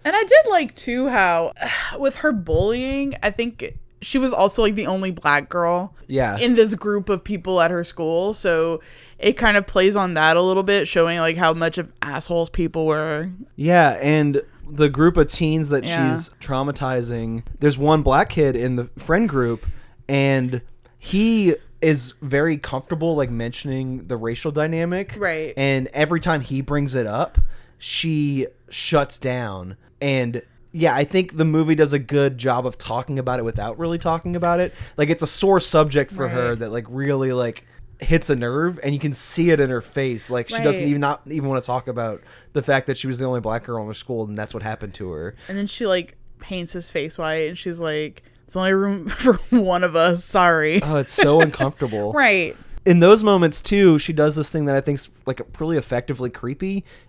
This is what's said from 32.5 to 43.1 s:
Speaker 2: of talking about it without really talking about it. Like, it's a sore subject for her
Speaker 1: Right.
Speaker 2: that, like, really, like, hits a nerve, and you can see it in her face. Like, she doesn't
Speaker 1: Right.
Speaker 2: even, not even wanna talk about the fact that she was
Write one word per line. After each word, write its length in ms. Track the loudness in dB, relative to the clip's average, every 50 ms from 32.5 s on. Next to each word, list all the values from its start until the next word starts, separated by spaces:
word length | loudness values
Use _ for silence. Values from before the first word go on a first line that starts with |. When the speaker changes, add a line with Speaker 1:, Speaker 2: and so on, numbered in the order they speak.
| -2 -2 -2
Speaker 2:
of 120 | -4 -8 -10
talking 420 | -10 -8 -6 -6 -6 -6 -6 -6
about 200 | -4 -4 -4 -4
it 40 | -4
without 340 | -4 -4 -6 -6 -8 -6 -6
really 200 | -6 -4 -4 -4
talking 380 | -2 -2 -4 -4 -4 -6 -4
about 260 | -2 0 2 2 2
it. 120 | 0 -2 -4 -8 -16 -10 -4
Like, 140 | 0 0 0
it's 120 | 0 0
a 60 | 0 -2
sore 320 | 0 2 4 4 4 4
subject 500 | 4 4 4 4 4 4 4 0 0 0
for 200 | -2 -6 -6 -4
her 220 | -2 -2 0 0
Speaker 1:
Right. 80 | -2 -4
Speaker 2:
that, 120 | -4 -6
like, 140 | -6 -6 -6 -6
really, 460 | -6 -4 -2 -2 0 0 0 0 0
like, 320 | 0 -2 -2 -4 -8 -14 _ _ -20 -20 -20 -18 -6
hits 300 | 0 2 2 4 4 2
a 60 | 0 0
nerve, 420 | 0 -2 -2 -2 -2 -2 -4 -4
and 120 | -4 -4 -2
you 60 | -2
can 120 | -2 -4
see 400 | -4 -4 -4 -4 -2 0 2 4
it 80 | 4 4
in 100 | 4 2
her 120 | 0 -4
face. 480 | -6 -6 -6 -4 -4 -4 -4 -6 -6 -4
Like, 160 | -4 -4 -4 -4
she 160 | -4 -2 0
doesn't 200 | 0 0 0 0
Speaker 1:
Right. 60 | -2
Speaker 2:
even, 120 | -2 0
not 200 | 0 -2 -2 -4 -8 -10
even 200 | -8 -6 -4 -2
wanna 120 | -4 -4
talk 280 | -4 -4 -6 -6 -6 -6
about 320 | -8 -6 -6 -6 -8 -10 -14 -20 -20 -20 _ -10 -6
the 80 | -4
fact 260 | -2 0 0 0 0 -2
that 100 | -6 -6
she 100 | -6
was 120 | -6